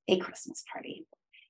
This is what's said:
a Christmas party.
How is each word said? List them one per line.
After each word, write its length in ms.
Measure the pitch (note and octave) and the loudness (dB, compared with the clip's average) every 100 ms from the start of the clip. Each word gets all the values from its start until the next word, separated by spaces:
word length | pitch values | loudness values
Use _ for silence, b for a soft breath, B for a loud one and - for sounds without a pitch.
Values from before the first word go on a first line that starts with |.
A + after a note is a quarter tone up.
| - | 4
a 100 | F#3 | 4
Christmas 460 | - - - - - | 4 -6 -8 -10 -8
party. 320 | - C#3 - - - _ b b | -8 -8 -10 -12 -20 _ b b